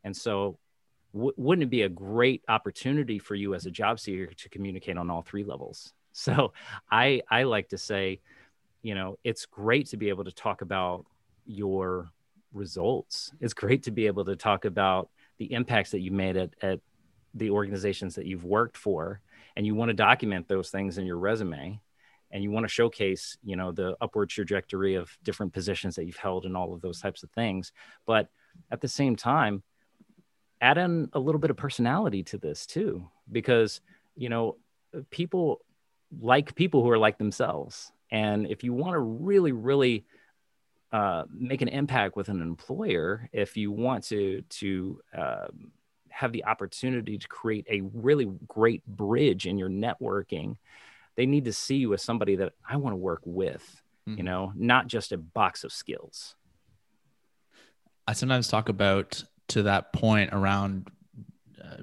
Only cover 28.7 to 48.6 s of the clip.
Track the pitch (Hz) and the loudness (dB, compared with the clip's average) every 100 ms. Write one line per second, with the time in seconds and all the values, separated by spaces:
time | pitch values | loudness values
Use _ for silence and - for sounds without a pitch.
28.7 | 117 131 - 139 110 120 151 110 101 - | -6 -6 0 2 2 2 2 2 -2 -8
29.7 | _ _ _ _ _ _ _ _ - 123 | _ _ _ _ _ _ _ _ 2 4
30.7 | 160 180 170 147 147 139 151 151 - 143 | 6 4 2 0 0 0 2 2 0 -4
31.7 | - 120 160 196 98 - - 76 76 - | 0 2 2 0 -2 -6 -6 -6 -8 -6
32.7 | 165 214 90 87 _ - 113 131 120 107 | -2 -2 -4 -10 _ -6 -4 4 4 4
33.7 | - _ _ _ - 123 117 113 - _ | 0 _ _ _ -10 -4 0 -2 -4 _
34.7 | _ _ 160 139 - 175 185 160 - _ | _ _ -14 -12 -6 -2 0 0 0 _
35.7 | _ _ _ _ - 113 135 143 - 175 | _ _ _ _ -6 4 4 4 0 4
36.7 | 143 120 113 107 - 107 - 123 73 - | 6 6 6 6 4 -2 0 -2 -2 -6
37.7 | - - _ - 110 107 104 104 104 123 | -12 -18 _ -6 0 2 2 0 -4 -4
38.7 | 123 175 170 113 113 180 202 165 120 120 | -2 -2 -2 -2 -4 4 4 4 0 2
39.7 | 139 127 110 - _ _ _ _ _ _ | 4 4 2 -4 _ _ _ _ _ _
40.7 | _ - 110 101 82 - 95 123 135 - | _ -4 0 0 0 -6 -8 -6 -2 -2
41.7 | 139 143 131 98 104 98 95 82 85 - | 0 0 2 0 -2 -4 -2 -4 -6 -8
42.7 | 156 220 87 82 110 123 107 101 110 104 | -6 0 0 0 -4 -6 -4 -4 -2 -4
43.7 | 104 123 113 - 104 98 98 - - 98 | -2 -2 -2 -2 -2 0 -2 -8 -8 -4
44.7 | 95 92 - _ - 71 50 - - - | -2 -4 -8 _ -6 -4 -4 -8 -14 -20
45.7 | _ _ _ _ - 127 113 107 - 98 | _ _ _ _ -6 -4 -2 -2 -2 -4
46.7 | - 131 123 107 101 - - 113 107 - | -4 -2 -2 -4 -10 -10 -6 -2 -2 -2
47.7 | 104 95 113 120 147 107 95 117 110 | -2 -2 -2 4 4 2 -4 -8 4